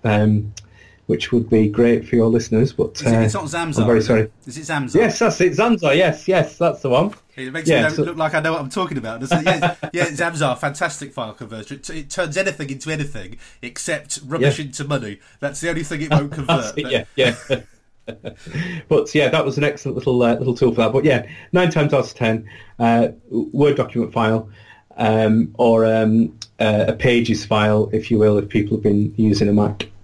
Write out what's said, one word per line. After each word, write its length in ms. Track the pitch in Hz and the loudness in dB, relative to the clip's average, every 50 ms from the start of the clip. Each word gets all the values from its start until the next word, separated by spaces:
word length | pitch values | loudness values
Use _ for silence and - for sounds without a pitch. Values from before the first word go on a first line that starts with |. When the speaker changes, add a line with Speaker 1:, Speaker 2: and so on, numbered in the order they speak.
| - | 0
Speaker 1:
Um, 480 | 113 104 104 107 107 107 107 104 104 - - - - - - - - - _ _ | 2 2 4 4 4 4 2 0 -4 -12 -16 -20 -20 -20 -20 -20 -20 -20 _ _
which 260 | - 120 - - - | -4 -2 -2 -2 0
would 180 | 123 120 113 110 | 0 0 2 2
be 180 | 117 110 107 104 | 4 4 4 4
great 400 | 104 117 120 117 117 - - - | 2 2 4 4 4 2 0 0
for 80 | - | 2
your 120 | 117 110 113 | 2 4 4
listeners, 440 | 117 113 113 - 113 110 127 - | 2 2 0 0 2 2 2 2
but, 260 | - - - - - - | 0 -2 -4 -4 -4 -4
Speaker 2:
Is 0 | |
it, 200 | - 117 113 113 113 | 0 2 2 4 2
it's 100 | 110 107 | 2 0
Speaker 1:
uh, 80 | - | -2
Speaker 2:
not 80 | 160 143 | -6 -6
Zamzar, 300 | 160 170 170 165 - - | -6 -4 -4 -4 -2 0
Speaker 1:
I'm 60 | 110 | 2
very 120 | 117 117 110 | 4 4 2
Speaker 2:
is 60 | 107 | 4
it? 20 | |
Speaker 1:
sorry. 240 | 123 120 110 107 110 _ _ - | 2 2 2 2 -2 _ _ -16
Speaker 2:
Is 100 | 139 120 | -14 -14
it 40 | 160 | -12
Zamzar? 320 | 151 160 160 147 135 120 - | -8 -4 -4 -4 -4 0 2
Speaker 1:
Yes, 240 | 208 233 202 - - | 2 2 2 2 0
that's 200 | 233 208 160 - | 0 0 2 2
it, 100 | 180 175 | 0 2
Zamzar, 420 | 143 160 220 240 226 180 170 147 139 | 2 2 2 2 2 2 2 2 4
yes, 320 | 165 185 165 - - - | 4 4 2 0 -2 -2
yes, 300 | - 190 175 - - - | 0 2 2 2 0 -2
that's 240 | - 170 165 147 - | 0 0 0 0 -2
the 80 | - 135 | -2 2
one. 240 | 123 135 180 208 - - _ _ _ | 2 2 2 0 -4 -10 _ _ _
Speaker 2:
It 160 | - 131 131 | -12 -10 -8
makes 160 | 135 165 156 160 | -8 -4 0 2
Speaker 1:
Yeah, 220 | 156 127 - - | 2 4 2 0
Speaker 2:
me 40 | - | 0
Speaker 1:
so 100 | - 143 | -2 -2
Speaker 2:
look 120 | 170 170 | -2 -2
like 160 | 160 160 156 | -2 -2 0
I 80 | 151 156 | 0 0
know 120 | 151 160 | 0 0
what 100 | 160 160 | -2 -2
I'm 80 | 139 127 | -6 -6
talking 260 | - 196 185 151 147 | -4 -6 -4 -4 -6
about, 240 | 135 110 110 113 117 | -8 -8 -8 -10 -10
doesn't 200 | 131 127 170 165 | -4 -2 -2 0
it? 40 | 151 | 2
Yeah, 320 | 185 180 156 175 170 - - - | 0 0 2 0 -2 -2 -4 -12
Speaker 1:
<laughs> 80 | - | -8
Speaker 2:
yeah, 140 | - 175 170 | -4 -2 -2
Zamzar, 500 | 170 147 143 170 170 165 147 147 131 123 | -2 -2 -4 -4 -4 -2 -2 -2 -2 -2
fantastic 560 | - - 143 143 - 180 160 143 - 147 131 | -2 -4 -6 -4 -4 -6 -6 -6 -10 -14 -12
file 220 | - 135 120 107 104 | -10 -10 -10 -10 -10
converter. 400 | _ 123 101 113 110 104 - 139 | _ -16 -14 -12 -14 -12 -14 -16
It, 160 | 147 - - | -16 -14 -12
it 180 | - 160 143 - | -12 -12 -12 -8
turns 300 | - 190 175 156 143 185 | -4 -4 -4 -2 -2 -2
anything 320 | 190 196 - - 151 135 | -2 -2 -4 -4 -8 -8
into 180 | 135 131 - 156 | -8 -10 -6 -6
anything 480 | 156 151 147 143 - 110 92 92 110 - - - - _ | -4 -4 -4 -6 -6 -10 -10 -12 -16 -18 -18 -20 -20 _
except 600 | - 123 - - - - 160 143 - - - - 147 | -16 -14 -12 -10 -6 -4 -4 -6 -6 -10 -12 -10 -8
rubbish 340 | 127 151 165 127 143 135 - | -8 -2 2 2 2 2 0
Speaker 1:
Yeah. 60 | 151 | -8
Speaker 2:
into 200 | 135 - - 143 | -10 -8 -10 -6
money. 340 | 139 147 131 117 104 101 - _ _ _ _ | -4 -4 -4 -4 -8 -12 -14 _ _ _ _
That's 200 | 143 143 135 - | -10 -8 -8 -6
the 80 | 160 170 | -6 -4
only 140 | 165 160 | -4 -4
thing 180 | 151 147 175 147 | -6 -6 -6 -8
it 100 | 160 151 | -4 0
won't 200 | 151 151 147 143 | 0 0 0 -2
Speaker 1:
<laughs> 40 | - | -8
That's 380 | 151 135 - 165 139 113 107 | -8 -2 -2 0 0 -2 -6
Speaker 2:
convert, 60 | - - | -8 -8
Speaker 1:
it, 40 | |
Speaker 2:
but 80 | - 127 127 117 117 - - | -6 -4 -4 -4 -4 -6 -2
Speaker 1:
yeah, 180 | - 127 120 117 - - - | 0 0 0 0 -4 -4 -6
yeah. 100 | 135 123 - - _ _ _ _ _ _ _ | -6 -6 -6 -18 _ _ _ _ _ _ _
<laughs> 840 | - - - - 113 - - - - - 147 175 180 175 160 - - | -18 -18 -14 -16 -16 -16 -16 -18 -10 -8 -8 -8 -8 -10 -12 -2 0
But, 260 | 156 135 - - - | 0 0 0 0 0
yeah, 140 | 156 143 127 | 0 2 2
that 160 | - 160 - | 2 0 0
was 140 | 139 117 143 | -2 -2 -2
an 60 | 143 | -2
excellent 340 | 143 147 - - 135 123 123 | -2 -2 -4 -10 -8 -8 -4
little, 240 | - 139 123 123 | -2 0 2 2
uh, 140 | 120 117 117 | 2 2 2
little 180 | - 123 131 120 | 0 0 -2 0
tool 160 | - 135 123 | 2 2 2
for 100 | 117 - | 2 2
that. 120 | 113 110 123 | 0 2 0
But, 100 | 135 143 | 2 2
yeah, 220 | 151 131 113 104 - - - - - | 2 2 2 -2 -6 -18 -20 -10 0
nine 180 | - 180 180 170 | 2 2 2 2
times 220 | - 160 147 147 | 2 0 0 2
out 140 | 147 131 120 | 2 0 0
of 80 | - - | -2 -6
ten, 340 | - 123 110 110 113 110 104 - - - - - - | -4 -2 -2 -2 -2 -6 -12 -20 -20 -20 -20 -6 0
uh, 300 | 117 117 117 117 113 - - - _ - | 2 2 4 4 2 0 -2 -10 _ -6
Word 460 | - 113 101 - - 143 147 147 139 | -6 -4 -4 -4 0 2 2 2 2
document 380 | - 123 - - 117 117 110 - | 0 -2 -4 -4 -6 -6 -2 -2
file, 340 | 120 110 107 110 110 107 - - - - - - _ _ _ - | 0 0 2 0 -2 -4 -8 -20 -20 -20 -20 -20 _ _ _ -6
um, 580 | - 117 110 110 110 110 107 110 113 - - - - | -2 0 2 2 2 2 4 4 2 2 0 0 0
or, 260 | 127 117 113 110 113 | 4 4 6 4 4
um, 540 | 113 110 113 110 110 110 113 113 - - - - _ _ - | 4 4 2 2 4 4 2 2 0 -2 -12 -20 _ _ 0
uh, 260 | 113 107 107 104 101 95 | 0 2 2 2 2 0
a 40 | - | 0
Pages 500 | - - 127 120 120 117 117 107 - - | 0 2 2 4 4 2 2 -2 -2 0
file, 460 | - 110 107 107 107 107 107 104 104 | -2 0 2 2 4 4 2 2 0
if 180 | - 107 - - | -2 -4 -2 0
you 80 | 117 107 | 2 4
will, 200 | 107 107 104 104 | 4 6 4 2
if 100 | 101 101 | 0 0
people 300 | - 110 104 - 117 107 | -2 -2 0 0 -2 0
have 40 | |
been 300 | 104 107 101 101 104 - - - | 2 2 2 2 2 0 0 2
using 320 | 110 107 98 101 - 101 | 2 2 4 2 2 2
a 20 | |
Mac. 360 | 101 104 104 104 104 - - - - - | 4 4 2 0 -2 -6 -12 -14 -14 -20